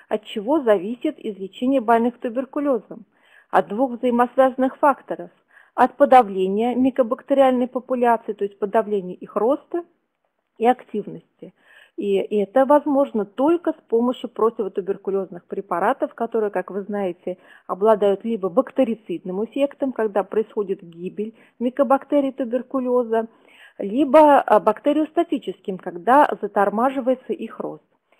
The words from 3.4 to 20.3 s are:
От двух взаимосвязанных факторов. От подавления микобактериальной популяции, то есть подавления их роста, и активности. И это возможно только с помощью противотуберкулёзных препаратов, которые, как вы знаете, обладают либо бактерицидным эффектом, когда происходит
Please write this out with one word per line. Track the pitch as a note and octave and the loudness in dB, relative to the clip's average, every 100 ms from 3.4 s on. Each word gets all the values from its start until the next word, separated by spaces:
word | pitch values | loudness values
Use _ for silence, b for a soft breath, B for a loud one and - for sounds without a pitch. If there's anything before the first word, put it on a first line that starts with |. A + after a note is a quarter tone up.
| b | b
От | F#3 E3 | -2 -2
двух | G3+ C4+ A#3+ | -2 -4 -2
взаимосвязанных | B3+ A#3+ A#3+ - C4 B3+ C4 - | -2 0 0 2 2 2 -2 2
факторов. | D4 C4 - E3+ F3+ _ _ b b | 0 0 -4 -12 -12 _ _ b b
От | - B3 - | 0 0 4
подавления | C#4 B3+ G#3 F#3+ F#3 G3 A#3+ A#3+ | 6 6 6 0 -2 0 -2 2
микобактериальной | B3+ B3 A#3 B3+ - C#4 C4+ B3+ B3 | 0 2 -2 -2 -2 2 4 2 -2
популяции, | B3 A#3+ B3 A#3+ A3+ - | -6 -6 -2 2 0 -2
то | G#3 | -8
есть | G3+ - | -8 -6
подавления | G#3 A3+ G#3 G#3 F3+ | -2 -2 0 -4 -6
их | F3+ - | -12 -8
роста, | - G#3+ D4 _ F4 E4+ _ _ _ _ _ _ - | -2 0 -2 _ -10 -10 _ _ _ _ _ _ -2
и | A3+ | 0
активности. | B3 - G#3+ G3+ D#3+ _ _ F3+ _ b b b - | 0 -2 -10 -8 -12 _ _ -20 _ b b b -8
И | G3+ G3 | 0 0
это | - G#3+ G3 C4 C4+ | 0 -2 0 2 4
возможно | D4 D4 C#4 C#4 A3+ | 4 4 0 0 -2
только | G3+ - C#4 E4+ E4 | -6 0 0 2 -2
с | D#4 - | -6 -2
помощью | A#3 A#3+ B3 A3+ | 0 0 -2 -8
противотуберкулёзных | - A3 A3+ G3 F#3+ F3+ G3 G3+ F#3+ F#3 F3 - | -2 -2 0 -6 -6 -6 -6 -4 -6 -6 -12 -12
препаратов, | F#3 G3 F3 G3 C4+ D4 | -12 -6 -2 0 -2 -4
которые, | - A#3 A#3 G#3 | -6 -6 -2 -2
как | G3+ F3+ | -4 -6
вы | F#3 | -8
знаете, | F#3+ G3+ G3 - - F3+ b b b | -8 -6 -6 -6 -10 -12 b b b
обладают | F#3 G#3+ G#3+ G3+ G3 | 0 2 4 4 0
либо | A3+ A3+ F#3 | -2 -4 -4
бактерицидным | F3 C4 - C4 G#3+ - E3+ F#3 F#3 | -2 -2 0 -2 -2 -8 -10 -8 -6
эффектом, | A3+ - C#4 - C4+ | -6 -2 -4 -2 -6
когда | B3 A3 G3+ | -2 -2 -2
происходит | - | -2